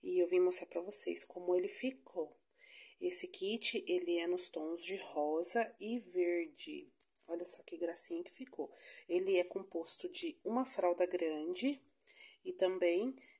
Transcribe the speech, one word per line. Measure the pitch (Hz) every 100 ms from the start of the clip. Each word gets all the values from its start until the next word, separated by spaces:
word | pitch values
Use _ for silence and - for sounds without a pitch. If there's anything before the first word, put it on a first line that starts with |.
E | 190 180
eu | 175
vim | 180
mostrar | 180 180 -
pra | -
vocês | 180 208 - 170
como | - 180 180 180
ele | 196
ficou. | - 254 262 - 185 156 - _ _ - - - -
Esse | 180 180 180
kit, | - 190 226 - 220 -
ele | 180 175 170
é | 170
nos | 180 -
tons | - 156 170
de | - 190
rosa | - 151 147 156 175 233 226 -
e | 208 240
verde. | 185 180 175 175 160 - - 151 - _ _ _ -
Olha | 170
só | 175 -
que | - 165
gracinha | 170 170 - 170
que | 175
ficou. | - 262 - 147 - - - -
Ele | 175 190 185
é |
composto | 180 196 190 170 165 - 180
de | - 170 -
uma | - 233
fralda | 254 - 180 175
grande | 180 180 165 156 160 180 254 277 - _ - - - -
e | 185
também | 180 185 185 175 175 240 269 - _